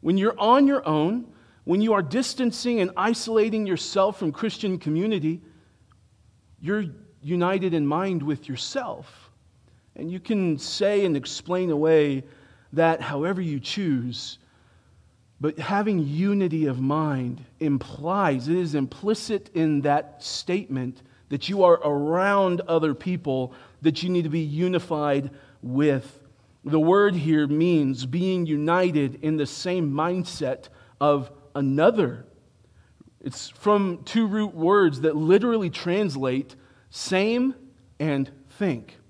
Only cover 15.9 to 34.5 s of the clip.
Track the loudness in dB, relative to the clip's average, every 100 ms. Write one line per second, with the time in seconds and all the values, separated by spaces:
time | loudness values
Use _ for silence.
15.9 | 0 -2 0 0 0 0 0 -2 0 -2
16.9 | 0 -2 -2 -4 -8 -14 _ -2 -2 -4
17.9 | -10 -4 0 0 0 0 -2 0 -2 -4
18.9 | -6 -2 -2 -2 -6 -4 -2 0 0 2
19.9 | 0 -2 -14 -12 -10 -4 -4 -2 -6 -6
20.9 | -10 -20 _ _ -8 -4 4 6 6 4
21.9 | 0 0 0 2 4 2 0 0 2 2
22.9 | -2 -4 -4 -2 -2 -4 -8 -20 _ 0
23.9 | 0 0 0 0 -2 -2 0 0 0 -2
24.9 | -2 0 0 -2 -12 -20 _ -6 0 2
25.9 | 2 -4 -20 -20 _ _ _ -2 2 4
26.9 | 6 4 2 2 2 2 2 2 4 2
27.9 | -2 -4 -2 0 0 0 -2 0 2 2
28.9 | 2 -2 -2 -4 -2 -2 -4 -4 -2 -2
29.9 | 0 -2 -2 -6 -6 -6 -6 -10 -20 -20
30.9 | _ 2 2 0 -14 -12 -4 0 4 4
31.9 | 4 0 -2 -16 _ _ _ _ _ _
32.9 | _ -20 _ -12 -12 -16 -6 0 2 2
33.9 | -4 -4 0 0 0 -4